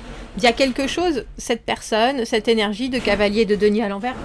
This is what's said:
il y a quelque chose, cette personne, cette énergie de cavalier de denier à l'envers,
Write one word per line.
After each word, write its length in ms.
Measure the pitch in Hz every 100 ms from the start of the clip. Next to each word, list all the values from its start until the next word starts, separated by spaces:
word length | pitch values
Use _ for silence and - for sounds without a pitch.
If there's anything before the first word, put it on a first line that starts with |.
| - - - -
il 60 |
y 40 | 254
a 60 |
quelque 360 | 247 269 247 269
chose, 360 | - 349 269 - -
cette 260 | - 233
personne, 600 | - 220 - 214 240 277
cette 240 | 233 226 214
énergie 400 | 220 208 202 262
de 100 | 254
cavalier 460 | 214 202 208 208
de 100 | 214
denier 300 | 208 208 208
à 40 | 208
l'envers, 280 | 202 240 254